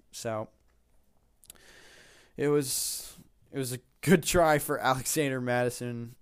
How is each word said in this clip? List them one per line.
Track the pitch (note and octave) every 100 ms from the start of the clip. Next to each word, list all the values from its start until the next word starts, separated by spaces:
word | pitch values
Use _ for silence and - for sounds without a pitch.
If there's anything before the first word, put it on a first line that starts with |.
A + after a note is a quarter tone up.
| _
So | - A#2 A2 - _ _ _ _ _ _ _ _ _ - - - - - - - - _ -
it | C#3+
was, | D3 C3 - - - - - - _ _
it | C3+
was | B2+
a | B2 - _
good | D3 F3+
try | - F3 D#3+ D3+
for | - C#3
Alexander | B2 C3 A#2 D#3+ C#3+ C3
Mattison | B2 B2 B2 - B2 A#2+ A#2 B2